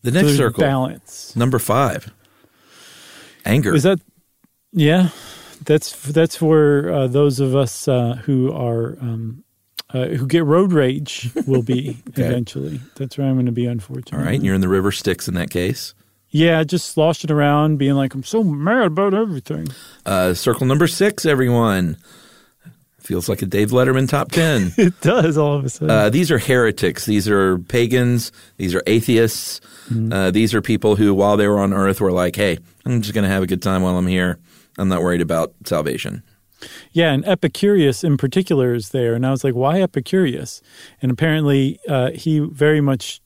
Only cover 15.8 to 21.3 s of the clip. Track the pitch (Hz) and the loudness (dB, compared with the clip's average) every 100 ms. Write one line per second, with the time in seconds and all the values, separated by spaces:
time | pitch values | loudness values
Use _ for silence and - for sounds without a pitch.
15.8 | - _ _ _ _ 151 165 160 151 175 | -10 _ _ _ _ 0 2 2 0 -4
16.8 | - - 156 160 156 151 143 147 156 151 | -4 0 0 0 -2 0 2 2 2 0
17.8 | 139 139 135 135 127 220 202 143 160 247 | 0 0 -2 -6 -4 -2 -2 -2 0 0
18.8 | 196 156 202 196 220 143 - - 151 127 | 0 0 0 0 -2 -6 -8 -10 -10 -14
19.8 | - - - 95 92 87 - 113 131 143 | -20 -14 -4 0 0 0 0 0 0 2
20.8 | 165 - 202 202 165 | 0 2 -2 0 0